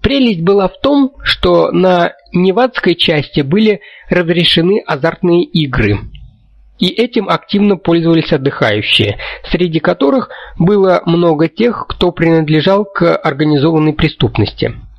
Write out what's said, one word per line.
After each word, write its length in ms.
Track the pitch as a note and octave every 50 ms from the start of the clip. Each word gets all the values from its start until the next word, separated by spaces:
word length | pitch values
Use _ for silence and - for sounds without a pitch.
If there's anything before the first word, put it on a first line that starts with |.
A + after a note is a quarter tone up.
Прелесть 400 | - - C4+ C#4 C4 A#3+ G#3+ E3
была 280 | E3 F3+ G3 G3+ F#3+ F3+
в 120 | - -
том, 320 | - C4 D4 C#4+ C#4 C4 C4+ - -
что 480 | - - - - F#3 F3 E3+ D#3+ -
на 440 | - E3+ F3+ F#3 F3+ F3 E3+ E3 - - _ _ -
невадской 640 | F3 F3+ F#3+ F#3 G3 A#3+ B3+ - - - F#3 E3+
части 480 | E3+ - - D#3+ D3+ C#3+ - - E3 C#3+
были 380 | C3+ D#3 G#3 A3 G#3+ G#3 - - - - - - -
разрешены 760 | F3+ F3+ F3 D#3+ E3+ E3+ E3+ D#3+ - E3+ E3 F3 G3 A3 -
азартные 580 | - - C#3 C3+ E3 E3+ - - F3 E3+ F3 F3+
игры, 540 | - - D#3+ D3+ C#3 B2 - A2+ G2+ G2+ G2 - - - - - - _ _ _ _ _ _ - _ _ _
и 80 | -
этим 420 | F#3 - - A#3 B3 - A#3+ G3+ -
активно 480 | E3+ D#3+ - _ - G3+ G3+ G#3 G3
пользовались 560 | E3+ - - E3+ E3+ D#3+ E3 E3 E3 D3+ - E3+
отдыхающие, 840 | D3 C3 C#3 - - D3 A2+ G#2 G#2+ G#2+ - - - G2+ G2+ G#2+ - - - - - - -
среди 280 | - E3 F3 F3+ D#3 D#3+
которых 520 | - - F3+ - C#4 C#4 C4+ B3+ A3 - - - - - - -
было 440 | E3 F3 G#3 G3+ F#3+ F#3+ F3+ F3 -
много 440 | - E3+ E3+ F3 E3+ D#3+ D3 D#3+ E3
тех, 380 | _ - A3 A#3+ G#3 - -
кто 240 | - - - F#3 F3+
принадлежал 760 | E3+ - E3 E3 E3 E3 D#3+ D3+ D#3 D#3 C#3+ F#3+ F#3+ G3+ G#3+
к 280 | G3+ - - F3 E3+ E3
организованной 760 | D#3+ - D#3+ C#3+ C3+ D#3 D3+ D3+ C#3+ C3 E3 E3 D#3 D#3 D#3 D3+
преступности. 840 | - D#3+ D3+ - _ - D#3 - - G#2 - - - - A2+ - - - - -